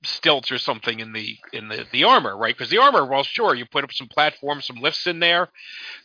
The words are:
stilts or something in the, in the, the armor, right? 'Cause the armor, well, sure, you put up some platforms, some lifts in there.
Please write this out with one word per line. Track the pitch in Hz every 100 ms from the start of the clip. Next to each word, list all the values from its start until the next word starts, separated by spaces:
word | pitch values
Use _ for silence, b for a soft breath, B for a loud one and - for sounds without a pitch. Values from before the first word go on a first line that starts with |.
stilts | - - 170 143 120
or | 127
something | - 113 120 113
in | 113
the, | 110 107 107 -
in | 107 107
the, | 107 120
the | 123
armor, | 175 254 127 98
right? | 113 120
'Cause | 117
the | 185
armor, | 277 233 135
well, | 135
sure, | 139 - 214 127
you | 120
put | 147
up | 139
some | - 127
platforms, | - 151 - 143 143 -
some | 123
lifts | 139 160 -
in | 165
there. | 170 175 175 B B B B B